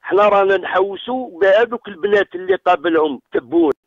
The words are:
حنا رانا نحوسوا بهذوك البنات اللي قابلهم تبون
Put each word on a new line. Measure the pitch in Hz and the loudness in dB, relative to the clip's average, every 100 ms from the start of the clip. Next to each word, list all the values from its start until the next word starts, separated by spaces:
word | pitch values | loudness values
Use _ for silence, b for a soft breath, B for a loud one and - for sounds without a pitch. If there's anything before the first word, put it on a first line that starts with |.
حنا | - 180 208 | -2 2 2
رانا | 196 196 190 | 4 2 0
نحوسوا | - 180 196 190 - 254 247 175 | -2 -2 -2 -4 -8 -8 -8 -2
بهذوك | 196 196 240 233 - | 2 2 2 -4 -12
البنات | 185 190 202 190 180 | -8 -2 0 0 -6
اللي | 185 185 | -4 -2
قابلهم | - 175 156 160 156 127 _ | 0 0 2 0 0 -4 _
تبون | - 123 160 160 131 | -8 -2 0 2 0